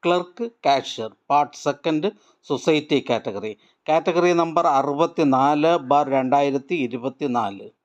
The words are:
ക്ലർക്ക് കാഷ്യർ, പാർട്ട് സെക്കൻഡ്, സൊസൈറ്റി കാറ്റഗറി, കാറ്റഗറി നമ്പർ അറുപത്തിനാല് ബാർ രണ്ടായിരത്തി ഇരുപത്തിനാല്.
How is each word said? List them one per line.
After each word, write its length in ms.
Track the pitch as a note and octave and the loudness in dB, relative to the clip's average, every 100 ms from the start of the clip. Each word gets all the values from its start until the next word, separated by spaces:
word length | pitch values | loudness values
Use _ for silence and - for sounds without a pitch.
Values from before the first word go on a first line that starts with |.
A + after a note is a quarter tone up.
ക്ലർക്ക് 440 | F3 F3 F3 - A#3 _ | 0 0 -2 -10 -12 _
കാഷ്യർ, 480 | D3 C#3 - - A2 - _ | 0 0 -2 -10 -12 -12 _
പാർട്ട് 320 | C#3+ D3 - | 0 0 -4
സെക്കൻഡ്, 500 | D3+ C3+ - D#3 F3+ - _ _ - | -6 -4 -2 -2 -2 -6 _ _ -6
സൊസൈറ്റി 520 | C3+ - D#3 C#3+ C#3+ | -4 0 0 2 -2
കാറ്റഗറി, 520 | - A#2 - G2+ G#2+ G#2 _ _ - | 0 -4 -4 -8 -10 -12 _ _ -2
കാറ്റഗറി 460 | D#3 D#3 E3+ F3 | 0 2 2 2
നമ്പർ 340 | E3+ E3 D#3+ E3+ | 2 2 0 2
അറുപത്തിനാല് 1040 | C#3 C#3 C#3+ E3 E3 D3+ C3 C3+ D3 D#3 E3+ | 2 0 0 -2 2 2 4 2 2 2 0
ബാർ 260 | C3 C#3+ C#3+ | 2 0 2
രണ്ടായിരത്തി 680 | C3+ C3 C#3+ C#3+ C3+ C3+ F3 | 0 2 2 2 -2 -4 -4
ഇരുപത്തിനാല്. 920 | B2 A#2+ B2+ B2+ D3 A#2+ G#2+ G2 G#2+ _ | -4 -4 -8 -6 -4 -2 -4 -8 -18 _